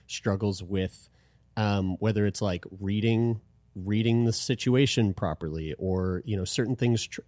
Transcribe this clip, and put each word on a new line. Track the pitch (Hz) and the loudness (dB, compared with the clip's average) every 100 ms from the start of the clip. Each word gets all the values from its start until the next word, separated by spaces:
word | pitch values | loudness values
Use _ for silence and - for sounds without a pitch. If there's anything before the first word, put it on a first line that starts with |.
| - | -12
struggles | - 113 98 104 92 | -4 -2 0 0 -2
with, | 90 98 92 - - _ _ _ _ - | -4 -2 -2 -6 -20 _ _ _ _ 0
um, | 107 101 92 90 | 2 2 0 0
whether | 107 104 104 | 0 2 0
it's, | - | 0
like, | 104 87 - 95 | -2 -2 -6 -6
reading, | 98 104 113 113 117 110 _ _ _ | -2 0 2 2 2 -2 _ _ _
reading | 90 92 107 113 117 | -10 -2 0 2 4
the | 117 | 2
situation | 110 - 123 127 127 139 - 104 | 0 -2 -2 2 4 4 4 2
properly, | - 90 78 80 80 78 - | 2 -2 -4 -6 -6 -6 -4
or, | 95 92 92 90 | -2 0 0 -2
you | - 101 | -2 -4
know, | |
certain | 92 - 117 123 | -2 -2 0 2
things | 120 117 - | 2 2 -2
tr-, | - | -10